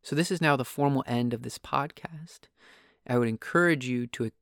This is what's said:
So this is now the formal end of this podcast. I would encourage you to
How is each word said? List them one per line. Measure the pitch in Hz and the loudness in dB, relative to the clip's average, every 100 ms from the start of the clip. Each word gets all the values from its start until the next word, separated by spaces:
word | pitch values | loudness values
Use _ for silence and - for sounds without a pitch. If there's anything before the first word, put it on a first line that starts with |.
So | - | -4
this | 147 175 | -2 0
is | 180 | 2
now | 160 | 4
the | 139 | 2
formal | 127 - 143 135 - | 0 0 2 2 0
end | 120 120 | 0 0
of | 117 | -2
this | 120 - | -8 -12
podcast. | - 135 143 - - 160 165 - _ _ - - _ _ - | -4 -2 -2 -8 -16 -14 -18 -20 _ _ -20 -20 _ _ -2
I | 123 | 2
would | 117 | 2
encourage | 113 - 170 175 156 123 | -2 0 2 4 2 0
you | 123 120 | -4 -4
to | - 117 _ | -4 -6 _